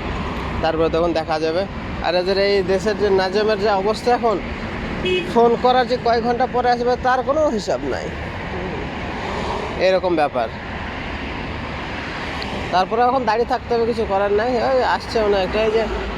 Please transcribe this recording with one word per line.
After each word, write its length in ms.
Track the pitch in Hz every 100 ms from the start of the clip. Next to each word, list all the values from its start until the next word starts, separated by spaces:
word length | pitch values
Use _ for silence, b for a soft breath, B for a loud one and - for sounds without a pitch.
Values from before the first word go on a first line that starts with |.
| - - - - - -
তারপরে 280 | 160 160 160
তখন 160 | 160 170 160
দেখা 180 | 160 156
যাবে। 180 | 160 170 196 - - - 160
আর 60 | 180
এদের 180 | 185 196 202
এই 100 | 202 180
দেশের 240 | 190 202 196
যে 60 | 208 190
নাজেমের 380 | 185 202 214 214
যে 60 | 214 196
অবস্থা 280 | 202 - 240 240
এখন, 180 | 226 180 - - - - - - 370 370 -
ফোন 160 | 233 233 233
করার 220 | 247 254 233
যে 80 | 247
কয় 160 | 233 233 233
ঘন্টা 200 | 240 254
পরে 140 | 240 247
আসবে 220 | 240 240 247 254
তার 140 | 254 240
কোনো 120 | 302 302 220
হিসাব 240 | 180 127 139
নাই, 140 | 92 - - - - - - - - - - - - - - - - - - 180
এরকম 260 | 185 180 160
ব্যাপার। 280 | 147 127 113 - - - - - - - - - - - - - - - - - - - - - -
তারপরে 300 | 180 185 226
এখন 200 | 247 262 226
দাঁড়িয়ে 200 | 220 233
থাকতে 180 | 240 -
হবে, 120 | 233 226
কিছু 140 | 226 196
করার 200 | 196 202 208
নাই। 100 | 240 240 240
ওই 120 | 254 196
আসছে 220 | 180 - 233
মনে 160 | 208 202
হয় 80 | 185
একটা, 140 | 214 220
এই 60 | 220
যে 60 | 214 - -